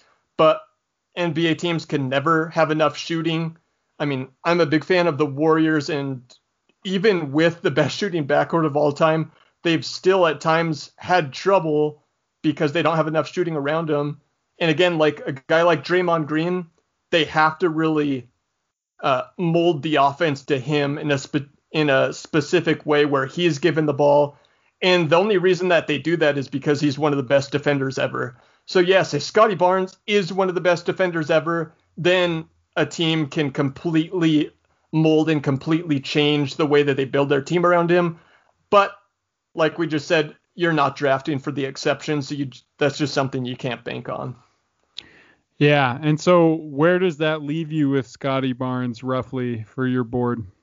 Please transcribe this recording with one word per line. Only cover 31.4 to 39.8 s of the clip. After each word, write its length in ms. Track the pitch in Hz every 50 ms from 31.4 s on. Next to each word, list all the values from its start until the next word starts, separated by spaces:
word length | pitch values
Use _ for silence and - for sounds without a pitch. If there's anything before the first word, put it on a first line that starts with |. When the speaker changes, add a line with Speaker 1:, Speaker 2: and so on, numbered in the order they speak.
| 147 165 170 170 160 165 - _ _ _ _ -
Speaker 1:
then 480 | 151 180 180 185 180 175 165 160 160 - _ _ _ _ _ 175
a 60 | 151
team 420 | 143 - - 170 160 160 160 151 139
can 220 | - 170 147 139
completely 1000 | 135 - 143 135 139 - - 175 160 156 160 170 185 180 165 160 151 147 156 - - _ _ _ _ _ _ _
mold 380 | - 156 160 156 156 156 156 160
and 140 | 156 147 143
completely 560 | 147 139 135 - 151 160 165 180 165 147 135
change 560 | 139 - - 151 147 147 147 147 143 135 -
the 100 | - 156
way 160 | 139 147 147
that 140 | 147 143 135
they 80 | 139 135
build 240 | 120 139 139 143 139
their 140 | 143 139
team 220 | 135 - 160 180 170
around 260 | 175 175 170 170 170
him. 280 | 175 180 175 170 165 - _ _ _ _ _ _ _ _ _ _
But 220 | 208 202 196 196 - - _ _ _ _ _ _ _ _ _ _ -
like 240 | 160 160 151 151
we 80 | 160